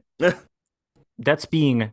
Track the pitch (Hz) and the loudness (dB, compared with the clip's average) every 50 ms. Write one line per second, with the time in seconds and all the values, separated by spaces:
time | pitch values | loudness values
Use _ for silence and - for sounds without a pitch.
0 | - _ _ - 160 180 - - - _ _ _ _ _ _ _ _ _ _ _ | -10 _ _ -2 0 0 0 -2 -6 _ _ _ _ _ _ _ _ _ _ _
1 | _ _ _ - 117 139 151 156 - - - 160 151 143 127 117 110 107 | _ _ _ -6 -2 0 0 0 -2 -2 0 2 2 2 2 0 -2 -4